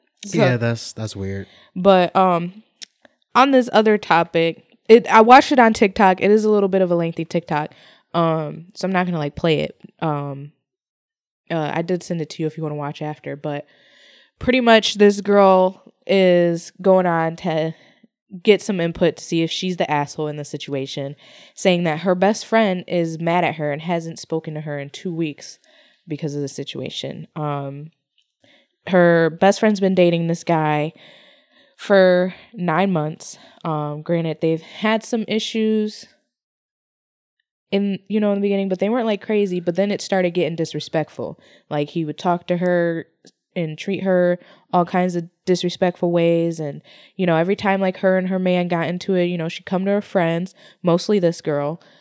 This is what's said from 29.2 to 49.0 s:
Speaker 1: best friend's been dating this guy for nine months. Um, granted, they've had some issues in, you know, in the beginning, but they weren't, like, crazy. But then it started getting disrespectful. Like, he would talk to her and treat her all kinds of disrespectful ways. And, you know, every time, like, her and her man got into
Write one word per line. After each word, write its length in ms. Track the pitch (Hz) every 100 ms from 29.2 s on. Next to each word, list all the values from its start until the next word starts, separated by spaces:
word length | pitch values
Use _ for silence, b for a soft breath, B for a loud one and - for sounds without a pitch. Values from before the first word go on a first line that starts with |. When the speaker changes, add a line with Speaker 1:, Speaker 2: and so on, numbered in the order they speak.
| 160
Speaker 1:
best 300 | 165 196 202
friend's 180 | 220 202
been 140 | 190
dating 320 | 185 175 170 165
this 160 | 170
guy 500 | - 165 151 151 156 - b b b b b b b b
for 580 | - 196 185 180 185 - B
nine 400 | 233 175 160 202
months. 460 | 170 151 - - - B B
Um, 380 | 170 151 147 151
granted, 380 | 156 170 165 156
they've 220 | 160 160
had 420 | - - 214 220
some 200 | - 233 208
issues 800 | 214 - 226 214 220 214 - - _ _ _ _ _ _ _ _ _ _ _ _ _ _ _ _
in, 280 | 196 202 190 -
you 120 | 208
know, 120 | 208
in 60 | 202
the 40 |
beginning, 260 | 202 196 196
but 100 | 185
they 100 | 202
weren't, 180 | 247 226
like, 160 | 208
crazy. 380 | - 214 202 180
But 160 | 175 170
then 140 | 208
it 100 | -
started 300 | - 190 180
getting 220 | 175 156 165
disrespectful. 840 | 160 156 - 160 147 - 117 - b b b
Like, 220 | 147 147
he 140 | 170
would 140 | 151 147
talk 280 | 180 175 -
to 80 | 175
her 480 | 180 175 170 165 - _ _ _ _ 185
and 200 | 160 156
treat 240 | - 190
her 340 | 190 180 180 175 b b b
all 120 | 180
kinds 320 | 170 185 180 175
of 120 | 170 _ -
disrespectful 680 | 175 175 - 180 - 175
ways. 480 | 175 170 170 170 165
And, 200 | 151 147 - b b b
you 100 | 180
know, 100 | 160
every 200 | 175 202
time, 240 | 202 196
like, 160 | 190 185
her 200 | 190 185
and 100 | 185
her 100 | 185
man 300 | 185 180 175
got 180 | 170 165
into 280 | 180